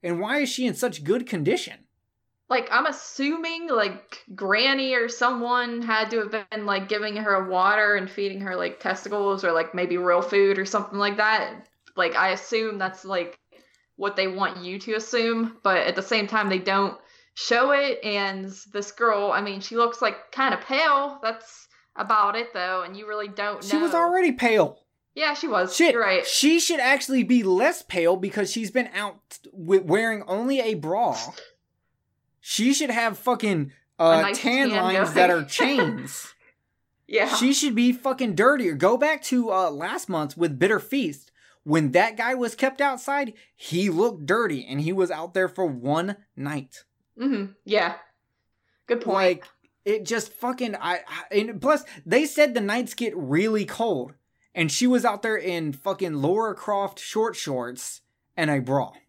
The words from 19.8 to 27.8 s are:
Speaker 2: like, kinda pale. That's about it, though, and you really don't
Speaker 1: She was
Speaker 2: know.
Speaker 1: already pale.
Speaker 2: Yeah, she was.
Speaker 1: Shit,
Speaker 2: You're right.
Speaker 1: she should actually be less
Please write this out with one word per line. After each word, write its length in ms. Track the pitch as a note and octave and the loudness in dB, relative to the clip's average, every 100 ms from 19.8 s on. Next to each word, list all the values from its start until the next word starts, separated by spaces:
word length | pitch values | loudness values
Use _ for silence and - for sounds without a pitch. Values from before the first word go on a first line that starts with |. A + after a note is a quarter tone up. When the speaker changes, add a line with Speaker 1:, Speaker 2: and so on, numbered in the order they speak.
| A#3 A#3 | 0 2
Speaker 2:
like, 280 | A3 G3+ - | -4 -4 -14
kinda 240 | - C4+ F#3+ | -2 0 0
pale. 600 | - C4+ D#4+ C#4 C#4+ C4+ | -2 0 2 2 0 -4
That's 460 | A3+ A3+ - - _ _ _ - | -6 -8 -14 -20 _ _ _ -8
about 400 | G3+ A3 G3+ G#3+ | 0 2 4 0
it, 160 | A#3 | -6
though, 300 | F#3+ F3+ F#3 | -4 -4 -4
and 140 | F3 G3 | -6 -10
you 100 | G#3+ | -10
really 200 | G#3+ G3+ | -8 -8
don't 340 | G3+ G#3 G3+ | -6 -6 -6
Speaker 1:
She 140 | G3 D4+ | -2 0
was 160 | E4 | 2
Speaker 2:
know. 60 | E4 | 2
Speaker 1:
already 340 | E4+ F#4 F4 | 2 4 2
pale. 480 | B3+ B3 G#3+ D3+ - _ _ _ | 2 2 4 4 0 _ _ _
Speaker 2:
Yeah, 200 | - D4 | -4 -2
she 120 | D4 D#4+ | -2 -2
was. 300 | G#3 F#3 - | 0 0 4
Speaker 1:
Shit, 160 | E4 | 4
Speaker 2:
You're 80 | A#3+ | 4
right. 240 | G#3 F#3 E3+ | 2 2 0
Speaker 1:
she 320 | - C#4+ E4 | 2 4 4
should 220 | - D#4+ | 2 0
actually 420 | B3+ C#4 C4+ C4 | 2 2 2 0
be 220 | F#3 B3 | 4 4
less 380 | F#3+ F#3 C4+ E4+ | 4 4 4 0